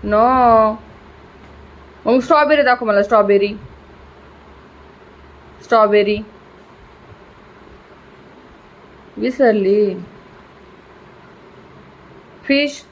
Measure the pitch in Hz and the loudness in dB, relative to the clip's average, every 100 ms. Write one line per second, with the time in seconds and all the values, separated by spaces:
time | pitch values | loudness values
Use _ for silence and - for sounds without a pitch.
0 | 208 208 233 262 240 226 220 226 - - | -2 0 0 2 4 4 2 -4 -16 -20
1 | - - - - - - - - - - | -20 -20 -20 -20 -20 -20 -20 -20 -20 -10
2 | - 254 247 311 294 294 254 247 220 202 | -2 -2 2 0 2 2 2 -2 0 -2
3 | 202 226 202 202 202 208 - - - - | 2 0 2 0 0 -8 -20 -20 -20 -20
4 | - - - - - - - - - - | -20 -20 -20 -20 -20 -20 -20 -20 -20 -20
5 | - - - - - - - 226 214 208 | -20 -20 -20 -20 -20 -20 -2 0 2 2
6 | 202 208 214 - - - - - - - | 0 -4 -8 -20 -20 -20 -20 -20 -20 -20
7 | - - - - - - - - - - | -20 -20 -20 -20 -20 -20 -20 -20 -20 -20
8 | - - - - - - - - - - | -20 -20 -20 -20 -20 -20 -20 -20 -20 -20
9 | - - 233 254 247 214 190 208 202 180 | -20 -8 -8 0 0 2 0 0 -2 -4
10 | - - - - - - - - - - | -16 -20 -20 -20 -20 -20 -20 -20 -20 -20
11 | - - - - - - - - - - | -20 -20 -20 -20 -20 -20 -20 -20 -20 -20
12 | - - - - - 277 285 285 - | -20 -20 -20 -18 -4 -2 -2 -8 -20